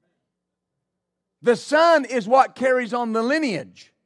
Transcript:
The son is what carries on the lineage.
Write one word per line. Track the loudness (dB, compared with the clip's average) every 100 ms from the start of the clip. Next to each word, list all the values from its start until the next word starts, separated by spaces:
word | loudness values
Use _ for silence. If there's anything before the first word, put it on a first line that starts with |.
| _ _ _ _ _ _ _ _ _ _ _ _ _ _
The | -2 -2
son | 0 2 4 2
is | 0 -6 2
what | 2 2
carries | -2 -2 -2 -2
on | -6 -4
the | -4
lineage. | -2 -2 -2 -6 -10 -20 -20 _